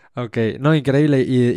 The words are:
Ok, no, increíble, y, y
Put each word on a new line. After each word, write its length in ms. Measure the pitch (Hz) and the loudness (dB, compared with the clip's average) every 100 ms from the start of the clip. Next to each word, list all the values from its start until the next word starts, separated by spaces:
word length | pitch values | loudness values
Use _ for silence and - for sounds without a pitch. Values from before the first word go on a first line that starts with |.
| _ - | _ -12
Ok, 220 | 120 117 113 - | -8 -4 -4 -2
no, 160 | 139 156 | 0 0
increíble, 460 | 131 135 151 139 | 0 0 2 2
y, 140 | - 127 | 0 2
y 180 | 123 | 0